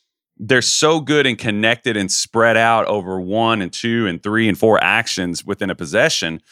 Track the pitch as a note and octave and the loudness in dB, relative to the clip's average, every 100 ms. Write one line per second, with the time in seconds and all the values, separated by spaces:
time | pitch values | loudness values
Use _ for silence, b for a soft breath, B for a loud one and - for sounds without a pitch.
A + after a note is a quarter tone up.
0 | _ _ _ - G#2+ C3 A#2+ - D#3 D#3+ | _ _ _ -8 2 2 2 2 2 2
1 | C#3 D3+ C3 A2 A2+ G#2 A2 A#2+ B2 G#2+ | 0 2 2 -2 -4 0 0 0 -2 -2
2 | F#2+ - - A#2 A2+ A2+ A#2 A2+ - G#2 | -2 -4 -2 2 4 4 4 2 0 -2
3 | F#2 F#2+ F2+ A2 A2+ A2 F2 - A#2 A#2 | -4 -6 -4 -2 0 0 -4 -6 -4 -2
4 | G#2 E2+ G#2 G#2+ A2+ F#2 A2+ G#2 F2+ A2 | -2 -4 -4 0 0 2 2 4 4 2
5 | A#2 - F2 E2+ F#2+ G2+ G2 E2+ D#2+ G2+ | 0 -4 -6 -6 -8 -6 -6 -6 -4 0
6 | D#3 - E2+ D#2+ b | 2 0 -6 -8 b